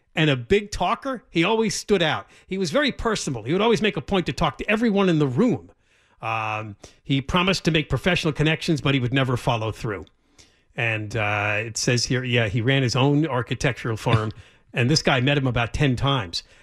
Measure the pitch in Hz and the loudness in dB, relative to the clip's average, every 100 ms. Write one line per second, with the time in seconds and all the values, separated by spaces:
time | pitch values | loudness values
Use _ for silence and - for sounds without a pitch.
0 | _ - 156 127 117 202 208 - 185 226 | _ 0 2 2 2 0 0 -2 -2 -2
1 | 269 247 - 165 175 226 220 - - 202 | -4 -8 -4 0 2 2 0 -2 0 2
2 | 156 110 - - - 190 175 233 220 - | 2 -2 -6 -18 -8 -4 -2 0 0 0
3 | 226 208 - 120 113 185 226 196 208 170 | -2 -2 -4 -6 -2 0 2 2 0 -2
4 | - 190 165 - 156 - - 214 240 196 | -2 -2 -2 0 -2 -2 -2 0 2 2
5 | 190 156 143 123 240 160 - _ _ _ | 2 2 2 2 0 0 -6 _ _ _
6 | _ _ 113 113 107 107 110 104 - _ | _ _ -6 -4 -4 -6 -8 -14 -20 _
7 | - 139 - 180 180 170 175 160 - 131 | -4 -2 0 0 2 0 0 0 0 -2
8 | 190 175 165 139 151 156 - 151 139 135 | 0 0 0 0 0 0 0 0 2 0
9 | 120 135 131 120 - 117 110 - 117 95 | 2 0 0 0 0 -2 -2 -6 -6 -6
10 | 92 _ _ _ - _ _ - 117 110 | -10 _ _ _ -20 _ _ -6 -4 -4
11 | 107 113 104 104 104 104 117 - - 123 | -4 -2 -2 0 0 -2 -4 -4 0 0
12 | - 127 127 120 110 123 117 139 123 127 | 0 -2 0 0 2 0 2 2 2 2
13 | 139 143 156 123 113 120 139 - 123 110 | 2 2 0 -2 -4 -2 -2 -2 -4 -4
14 | 131 110 110 - - _ _ - 123 156 | 0 0 0 -8 -16 _ _ -2 2 2
15 | - 135 131 143 135 120 117 - 143 117 | 2 2 2 2 0 0 -2 0 0 2
16 | 139 135 92 - - - | 0 0 -2 -8 -12 -20